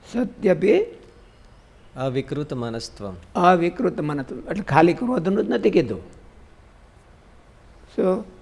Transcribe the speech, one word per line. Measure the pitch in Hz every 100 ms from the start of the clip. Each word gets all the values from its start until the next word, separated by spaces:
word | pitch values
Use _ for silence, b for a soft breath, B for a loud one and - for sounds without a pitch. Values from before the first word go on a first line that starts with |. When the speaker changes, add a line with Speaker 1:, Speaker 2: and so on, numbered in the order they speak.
| -
Speaker 1:
સત્યપી | 233 240 - 202 165 185 359 453 - - - - - - - _ - - 131
Speaker 2:
અવિકૃત | 131 131 135 143 147
મનસ્ત્વમ. | 131 117 113 - - 101 92 -
Speaker 1:
અવિકૃત | - 175 180 170 175 233 -
મનસ્ત્વમ. | 151 147 131 127
એટલે | - 190
ખાલી | - 143 170
ક્રોધનું | 165 247 254 165 196 208
જ |
નથી | 240 214
કીધું. | 180 123 98 - - - - - - - - - _ _ - - - - - - - - -
શું? | 185 185 214 -